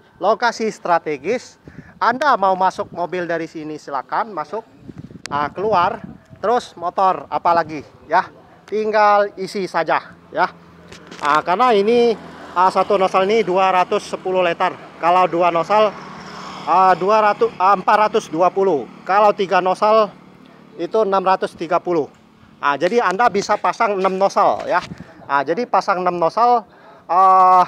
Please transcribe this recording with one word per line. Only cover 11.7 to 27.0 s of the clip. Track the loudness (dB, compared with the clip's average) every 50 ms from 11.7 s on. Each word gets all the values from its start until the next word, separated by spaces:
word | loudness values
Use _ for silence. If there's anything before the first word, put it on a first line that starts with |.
| 4
ini, | 2 2 2 2 2 2 2 0 -2 -6 -18 -20 -20 -18 -10 -2
ah, | 0 2 2
satu | 2 0 0 0 2 0
nosal | 0 2 2 0 0
ini | 2 0 0
dua | 0 0 0 0 2 2 2
ratus | 2 0 0 -2 -6 -6 -6 -12
sepuluh | -8 -6 -4 -2 0 0
liter, | 0 0 0 -2 -4 -4 -6 -16 -20 -14 -4
kalau | 0 2 4 4 2
dua | 2 2 0 0 0
nosal, | 0 0 -2 0 2 2 2 2 0 -6 -18 -18 -18 -18 -18 -18 -18 -18 -16 -16 -16 -12 -4 0
ah, | 2 4 4 4 4
dua | 2 2 0 2 2 2 2 2
ratus, | 0 -2 -2 -2
ah, | 0 2 2 2
empat | 2 2 2 4 4 4 2
ratus | 0 -2 -4 -4
dua | -2 0 0 0 2
puluh, | 2 0 0 0 -2 -4 -6 -16 -16 -6
kalau | -2 2 4 4 4 4
tiga | 2 -2 0 0 0 0
nosal | 0 -2 0 2 2 4 4 2 0 -2 -14 -20 -20 -20 -20 -20 -20 -20 -20 -20 -20 -14
itu | -10 -10 -4 0 0 0
enam | 2 0 0 2
ratus | 2 0 0 -2 -6 -8
tiga | -8 -6 -2 -2 -2
puluh. | -2 -2 -2 -2 -2 -4 -8 _ _ _ _ _ -20 -20 -16 -6
Ah, | -2 -2 -2
jadi | 0 -2 0 0 0
Anda | 0 0 0 2 0 0
bisa | 0 0 -2 -2 -4
pasang | -2 0 -2 -2 0 -2 -2 0
enam | 0 -2 -2 0 0
nosal | 0 0 2 2 2 2 2 0 -2
ya. | -2 -4 -4 -4 -6 -16 -18 -20 -20 -20 -20 -10
Ah, | -4 -2 -2 0
jadi | -2 -2 -4 -4
pasang | -2 -2 -2 0 0 -2 0 0
enam | -2 -2 0
nosal, | -2 -2 0 2 2 2 2 2 0 _ _ -20 -20 -20 -20 -18